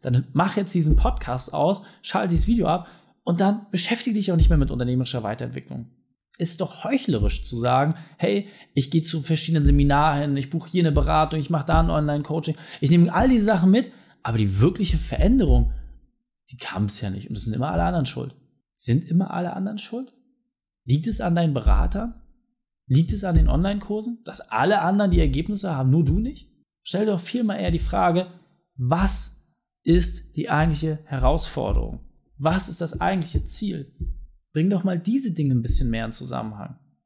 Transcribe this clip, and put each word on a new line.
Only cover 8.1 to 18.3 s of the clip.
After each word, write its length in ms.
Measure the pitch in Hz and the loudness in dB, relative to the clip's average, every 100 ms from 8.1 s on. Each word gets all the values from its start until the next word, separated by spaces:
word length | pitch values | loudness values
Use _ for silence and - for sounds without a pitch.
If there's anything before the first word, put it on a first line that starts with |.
| _ | _
hey, 300 | 170 202 202 - - | -2 -2 -4 -16 -6
ich 180 | - 135 | -4 0
gehe 100 | 165 | -2
zu 200 | 160 160 | -2 -6
verschiedenen 440 | 135 160 160 160 143 | -2 -2 0 2 4
Seminaren 560 | 143 143 143 156 143 | 6 4 4 2 0
hin, 160 | 147 139 | -2 -2
ich 120 | 135 | -4
buche 200 | 170 - | -8 -4
hier 140 | 185 | 0
eine 100 | 165 | 2
Beratung, 440 | 147 147 156 156 160 | 2 2 2 0 -2
ich 120 | 143 | -2
mache 160 | 165 147 | -4 2
da 160 | 160 | 2
ein 80 | 165 | 2
Online-Coaching, 680 | 165 151 147 143 147 143 156 - - | 2 0 -2 -2 -4 -4 -8 -10 -4
ich 100 | 139 | 4
nehme 240 | 175 170 | 6 6
all 140 | 175 254 | 4 4
diese 160 | 247 | 4
Sachen 280 | 208 196 185 | 4 4 4
mit, 200 | 214 - - _ _ | 4 2 -8 _ _
aber 140 | - 113 | -4 0
die 240 | 104 95 | 0 4
wirkliche 340 | 139 185 214 156 | 2 2 0 0
Veränderung, 760 | - - 185 262 170 - 117 - - - _ _ _ _ _ | -2 2 4 4 6 4 4 -2 -12 -20 _ _ _ _ _
die 80 | 123 | -16
kam 280 | - 95 104 | -10 -4 -4
bisher 240 | - 101 | -4 -8
nicht 200 | 95 - | -8 -10
und 80 | 104 | -8
es 60 | |
sind 100 | 113 | -6
immer 180 | 107 139 | -6 -4
alle 120 | - | -2
anderen 220 | 170 180 131 | -2 -2 -4
schuld. 300 | - 127 | -6 -10